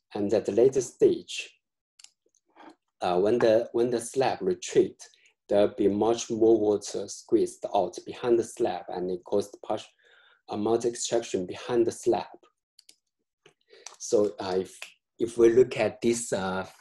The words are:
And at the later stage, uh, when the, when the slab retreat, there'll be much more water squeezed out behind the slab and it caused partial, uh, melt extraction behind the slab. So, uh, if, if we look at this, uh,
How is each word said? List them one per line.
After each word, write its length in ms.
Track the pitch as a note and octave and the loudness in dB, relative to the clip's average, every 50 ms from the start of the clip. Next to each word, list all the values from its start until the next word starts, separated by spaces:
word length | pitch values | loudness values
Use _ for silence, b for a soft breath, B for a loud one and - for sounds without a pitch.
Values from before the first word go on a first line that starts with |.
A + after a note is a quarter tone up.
| _ _ - | _ _ -6
And 180 | G#2 G2+ G2+ A2 | -4 -2 0 0
at 100 | G2+ F2+ | 0 0
the 80 | - G2 | 0 2
later 300 | G#2+ A#2+ C3+ C3+ C#3 B2 | 4 4 4 4 2 -4
stage, 680 | - - _ - - F2+ - F2+ - - - - - _ _ _ _ _ _ _ _ _ _ - - _ _ _ _ _ _ _ _ B B B B B B _ _ _ _ | -4 0 _ 4 4 4 2 -6 -12 -12 -12 -12 -14 _ _ _ _ _ _ _ _ _ _ -20 -20 _ _ _ _ _ _ _ _ B B B B B B _ _ _ _
uh, 180 | - F#2 F2 F2+ | -4 -2 0 0
when 200 | G2 G#2+ A#2 B2 | 2 2 2 2
the, 320 | B2+ A#2 G#2+ G#2 - - - | 4 4 4 2 2 0 -2
when 160 | A#2 A#2+ B2+ | -2 0 0
the 120 | A#2+ A#2 | 0 -4
slab 380 | A2+ - - C3+ C3 A#2 F#2+ - F#2+ | -6 -6 -4 -2 -2 -2 -2 -2 -2
retreat, 600 | F#2 F2+ - - - - - - - - _ - - b b b b b b _ _ | -4 -4 -4 -6 0 2 2 2 2 0 _ -20 -20 b b b b b b _ _
there'll 260 | G#2 G2+ G#2 G#2 - | 2 2 2 2 2
be 140 | - G#2+ G2 | 2 2 2
much 420 | G2 G#2 G#2+ A2 A#2 A#2 - - | 2 2 2 2 0 0 -2 -6
more 300 | A#2+ A2 A2+ A2+ A2+ A2 | 0 4 6 6 6 6
water 480 | G#2 G#2 G#2 G2+ - - - G2+ G2+ G#2+ | 4 2 0 0 -2 -6 -8 -10 -10 -10
squeezed 560 | - - - - A#2 G#2+ F#2 F2 - - - - - | -12 -16 -4 0 2 2 2 0 -4 -10 -12 -2 0
out 220 | G#2 F#2 F2 F2 - - | 0 0 0 -4 -12 -14
behind 340 | - G2+ - - B2 A#2 A#2 | -14 -14 -6 0 2 2 2
the 60 | A2 | 2
slab 380 | - - - A#2+ G#2 F#2 F2 E2+ - | -2 -4 -4 -2 -2 -2 -6 -8 -8
and 220 | - F2+ F2+ F2+ | -8 -6 -6 -6
it 140 | F#2 F2+ - | -6 -8 -6
caused 320 | - - G2+ G2+ - - - - | -2 -2 -2 -2 -4 -10 -20 -8
partial, 220 | - A2 G#2+ - - b b b b b b b b b b b - | -6 -6 -6 -6 -14 b b b b b b b b b b b -10
uh, 60 | - | -6
melt 280 | G#2 G#2 A2 A#2 A#2 A#2 | -4 0 0 0 0 0
extraction 600 | A#2+ A#2 - - - A#2+ A#2+ A#2 - - G2+ F2+ | -2 -4 -4 -6 -2 -2 -2 -2 -2 -6 -6 -6
behind 400 | F2 - - - - B2 A#2+ A#2 | -6 -10 -12 -8 -4 0 0 0
the 60 | A#2 A#2 | 0 -2
slab. 340 | - - A#2+ A2 G2+ - - - - _ _ _ _ _ _ _ _ _ - _ _ _ _ _ _ _ _ _ _ _ - _ _ _ B B B B B B B | -4 -2 -2 -2 -2 -2 -8 -16 -20 _ _ _ _ _ _ _ _ _ -20 _ _ _ _ _ _ _ _ _ _ _ -20 _ _ _ B B B B B B B
So, 340 | - - - G#2+ G#2 G2+ - - | -8 -2 0 2 2 0 -2 -6
uh, 180 | G#2 F#2+ F2+ F#2+ | -8 -4 -4 -4
if, 200 | F#2 - - - - - - _ _ _ _ _ | -4 -4 -10 -18 -20 -20 -20 _ _ _ _ _
if 200 | A#2 A2+ - A#2+ | -6 -6 2 4
we 120 | A#2 A#2 | 4 6
look 280 | A2+ B2 B2+ B2 - B2+ | 8 6 4 4 2 -2
at 220 | A2 G#2 - - - | -2 -2 -2 -2 0
this, 300 | A#2 A#2+ A#2 - - - | 0 0 0 -2 -6 -4
uh, 340 | G2+ F#2+ F#2+ F#2 F#2+ F#2 - - _ | -4 -4 -4 -4 -6 -6 -8 -14 _